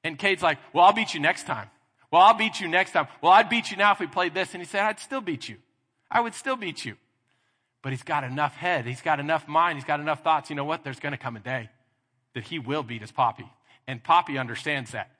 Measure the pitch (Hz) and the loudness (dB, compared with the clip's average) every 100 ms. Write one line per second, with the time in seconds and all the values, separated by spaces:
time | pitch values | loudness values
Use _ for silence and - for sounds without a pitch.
0 | 165 147 196 190 175 147 - 165 202 208 | -8 -2 -2 2 0 0 -2 6 6 6
1 | 220 156 151 180 - 120 101 _ _ _ | -4 0 0 0 -6 -8 -8 _ _ _
2 | _ 170 196 226 220 - 180 175 190 175 | _ 8 8 8 0 -2 0 0 2 0
3 | 143 - 160 196 214 233 - 190 208 196 | -2 0 6 6 6 -2 -2 0 2 2
4 | 165 180 180 165 180 180 170 202 208 208 | -2 -2 -2 -2 -6 -8 -6 -2 -2 -4
5 | - 269 190 143 - 113 _ _ _ _ | -8 -8 -6 -8 -10 -18 _ _ _ _
6 | _ 233 233 - 269 262 190 - 120 104 | _ -2 -2 -6 -6 -6 -6 -10 -12 -14
7 | _ _ _ _ _ _ _ _ 135 131 | _ _ _ _ _ _ _ _ -10 -10
8 | - 147 127 131 147 - 180 165 120 127 | -4 -4 -4 -2 -2 -2 -2 -2 -4 -6
9 | 165 147 147 160 151 156 175 147 135 147 | -2 -2 0 -2 0 2 2 -2 -4 -4
10 | 151 147 160 156 - 143 143 160 143 127 | -2 -2 0 -2 -2 -8 -6 -6 -8 -8
11 | 147 139 127 113 104 127 110 _ _ _ | -8 -8 -8 -10 -8 -8 -8 _ _ _
12 | _ _ _ 120 110 165 120 151 120 117 | _ _ _ -12 -10 -10 -6 -6 -6 -12
13 | 107 - 117 101 - _ _ _ - 123 | -10 -2 -2 -2 -20 _ _ _ -14 -12
14 | - 170 170 135 123 117 151 143 117 113 | 2 2 2 -6 -6 -6 -4 -6 -6 -12
15 | 95 | -12